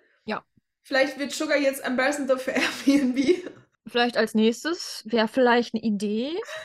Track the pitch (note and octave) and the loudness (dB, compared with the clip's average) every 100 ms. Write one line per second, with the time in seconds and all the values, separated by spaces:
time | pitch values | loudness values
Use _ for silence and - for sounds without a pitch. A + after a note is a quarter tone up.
0 | _ _ - G#3+ - _ _ _ - C4+ | _ _ -8 -8 -10 _ _ _ -2 0
1 | C4+ C#4 C#4 - D#4 D4 C#4 C4+ - B3 | 2 0 -6 -4 0 2 2 0 -2 0
2 | C4 D4 C4+ C4 - - E4 - - C#4 | 0 0 0 -2 -2 -2 -2 0 2 4
3 | B3 B3+ C#4+ F4 - - _ _ - A#3+ | 2 2 2 0 -2 -16 _ _ -6 0
4 | A#3+ - A3 G#3+ A3 A#3 D4+ F4+ - - | 0 2 0 4 2 2 -2 -6 -8 -12
5 | G#3+ A#3 G#3+ - A#3+ A#3+ A#3 A3 A3+ G3+ | -2 0 2 4 4 4 2 -2 -2 -2
6 | G3+ G#3+ C4 F4 - D#5 | -2 -2 -2 -6 -8 -12